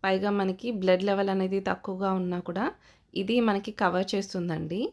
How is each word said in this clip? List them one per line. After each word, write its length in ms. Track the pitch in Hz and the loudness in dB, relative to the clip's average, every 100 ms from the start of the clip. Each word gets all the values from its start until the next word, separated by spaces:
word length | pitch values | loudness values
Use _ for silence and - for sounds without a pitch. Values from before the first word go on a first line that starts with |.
పైగా 260 | 196 190 202 | 2 2 2
మనకి 400 | 202 190 185 233 | 2 0 -2 -4
బ్లడ్ 320 | 220 185 185 | 0 4 4
లెవెల్ 260 | 196 196 196 | 4 2 2
అనేది 280 | 190 190 196 | 2 2 0
తక్కువగా 460 | 190 185 - 185 196 | -2 -4 -4 -2 0
ఉన్నా 260 | 190 180 180 | 0 0 -2
కూడా 260 | 180 175 262 427 _ - _ | -4 -2 -4 -4 _ -20 _
ఇది 220 | - 196 240 | -6 0 2
మనకి 320 | 226 196 202 | 2 0 -4
కవర్ 360 | 214 190 180 190 | -2 0 2 0
చేస్తుందండి. 760 | 196 196 185 175 160 160 175 302 | -2 -4 -4 -4 -4 -4 -4 -6